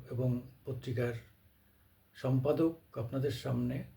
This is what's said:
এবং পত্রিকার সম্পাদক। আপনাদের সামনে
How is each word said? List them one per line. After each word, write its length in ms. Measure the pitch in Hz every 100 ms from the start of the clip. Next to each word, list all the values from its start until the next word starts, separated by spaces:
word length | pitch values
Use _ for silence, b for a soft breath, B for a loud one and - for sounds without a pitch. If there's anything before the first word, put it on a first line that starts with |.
| -
এবং 300 | 113 127 123 - - -
পত্রিকার 480 | 117 131 117 120 117 - - - _ _ _ - _ _
সম্পাদক। 840 | - 131 131 139 151 165 160 - -
আপনাদের 340 | 117 135 143
সামনে 520 | - 135 120 123 127 127